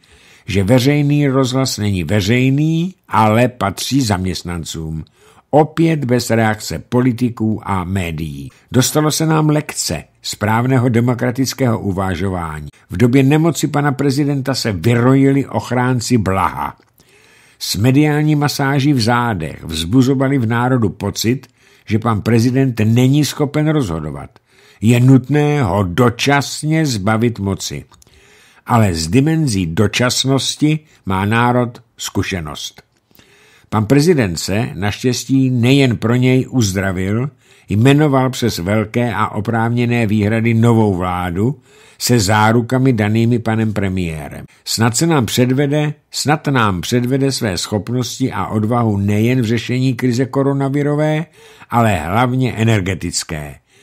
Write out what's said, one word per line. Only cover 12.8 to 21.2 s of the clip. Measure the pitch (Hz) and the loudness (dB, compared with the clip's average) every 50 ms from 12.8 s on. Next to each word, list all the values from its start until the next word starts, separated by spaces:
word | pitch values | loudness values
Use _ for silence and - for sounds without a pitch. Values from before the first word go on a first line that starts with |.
| _ _ | _ _
V | - | -2
době | 90 117 123 120 139 135 | 2 2 4 4 4 4
nemoci | 131 147 156 160 170 151 - - 143 | 4 4 4 2 2 0 0 -4 -2
pana | 156 151 143 147 135 | -2 0 -2 -2 -2
prezidenta | 131 139 143 131 139 151 139 143 139 127 - 131 | 0 -2 -2 0 0 -2 -2 -2 -4 -2 -4 -4
se | - - 120 104 | -2 -2 -4 -4
vyrojili | 87 80 113 120 117 117 127 131 139 135 139 139 139 131 | 0 0 2 2 4 4 4 4 6 4 4 4 2 0
ochránci | - - 110 - - 120 123 123 127 131 123 110 - 123 120 | -2 -4 -6 -4 -2 -2 -2 0 0 0 -2 0 0 0 0
blaha. | 101 - 95 95 92 78 65 67 73 67 - _ _ _ _ _ _ _ _ _ _ _ _ _ _ _ _ _ | 2 2 0 0 0 -2 -2 -4 -8 -8 -10 _ _ _ _ _ _ _ _ _ _ _ _ _ _ _ _ _
S | - - - | -10 -8 -4
mediální | - 104 127 131 139 151 151 147 147 151 151 156 | 0 2 2 4 4 4 2 2 0 2 2 2
masáží | 147 143 143 - - 143 135 139 147 127 147 147 | 0 0 -2 -2 -2 -2 0 0 0 2 2 0
v | 131 | 0
zádech | 110 107 120 120 120 120 113 90 80 71 69 - - | 2 0 0 0 0 -2 -2 -4 -6 -8 -10 -12 -10
vzbuzovali | 78 80 80 82 85 104 135 131 123 139 131 135 131 139 139 | -8 -6 -6 -4 0 2 2 4 4 2 0 0 0 0 0
v | 117 | 0
národu | 110 120 117 120 127 131 127 113 95 | 0 0 0 0 0 0 2 2 0
pocit, | - - 98 101 - - | -2 -2 -6 -6 -6 -4